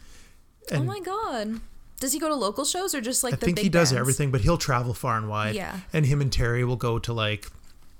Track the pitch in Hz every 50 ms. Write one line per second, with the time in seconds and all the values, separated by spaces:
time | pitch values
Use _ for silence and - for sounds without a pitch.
0 | - - - - - - - - - - _ _ - - 170 143 131 123 403 415
1 | 349 359 381 427 440 381 285 226 208 214 226 226 - - - - - - - -
2 | 254 269 262 311 320 311 302 269 202 - - - 294 - - 359 381 381 - 277
3 | 220 254 254 - - 240 143 - 233 202 175 208 208 190 156 170 170 131 127 123
4 | 123 135 127 - 147 139 127 127 101 170 170 - - - 131 120 123 120 113 -
5 | - 127 113 110 107 107 107 107 107 107 107 101 90 78 - 185 - - - 156
6 | 151 127 147 143 139 131 - - 127 117 120 123 123 123 127 117 - 120 113 113
7 | - - 117 113 110 104 107 101 - - - - - - - - - - -